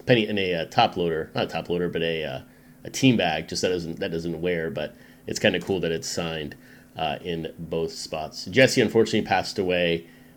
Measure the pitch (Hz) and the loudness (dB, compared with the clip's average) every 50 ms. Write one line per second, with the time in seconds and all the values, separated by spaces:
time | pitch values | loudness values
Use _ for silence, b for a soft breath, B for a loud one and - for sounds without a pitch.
0 | - - 127 117 107 104 107 98 95 90 87 82 80 - - 127 117 - - 92 | 2 4 4 4 4 2 0 0 0 0 0 0 -2 0 2 4 4 4 4 2
1 | 87 85 80 80 76 - - - 87 - - 82 85 - 87 87 87 85 - 85 | 0 0 0 -2 -4 -4 -4 -4 -4 -4 -4 -6 -4 -2 -2 0 0 -2 -2 -2
2 | 82 82 82 80 76 69 65 67 - - B B B B B B B - - - | -2 0 -2 -2 -4 -4 -6 -8 -12 -14 B B B B B B B -10 0 4
3 | 135 131 117 104 90 85 78 80 85 - 90 85 - 92 92 87 82 82 82 78 | 6 6 6 6 4 2 0 -2 -4 -6 -4 -2 0 0 0 0 -4 -6 -6 -6
4 | - 87 85 82 82 87 82 80 85 90 87 82 80 82 76 78 76 76 - B | -6 -4 -4 -4 -4 -4 -4 -2 -2 -2 0 0 -2 -4 -4 -4 -6 -8 -8 B
5 | B B B B B B - - - 107 92 87 - - 98 90 82 82 82 80 | B B B B B B -4 0 2 2 2 2 0 -2 -2 0 0 -2 -2 -2
6 | - - - 92 87 82 80 78 76 71 - - B B B B B B B - | -4 -6 -6 -4 -4 -4 -4 -6 -6 -8 -10 -14 B B B B B B B -4
7 | 82 76 71 - - 90 85 82 80 - - - 82 78 85 82 82 82 - - | -4 -2 -2 -4 -4 -6 -4 -4 -6 -8 -8 -10 -8 -6 -4 -2 -2 -4 -6 -8
8 | - - 80 78 78 73 - - - 98 90 123 131 113 - 131 113 104 - 113 | -10 -8 -8 -8 -8 -8 -10 -12 -10 0 4 6 6 6 6 4 2 4 4 4
9 | 107 - - 107 - - 101 92 92 - - 107 95 90 90 87 87 85 85 85 | 4 4 2 0 2 2 2 0 0 -2 -2 -2 0 0 2 2 2 2 0 0
10 | - B B B B B B | -4 B B B B B B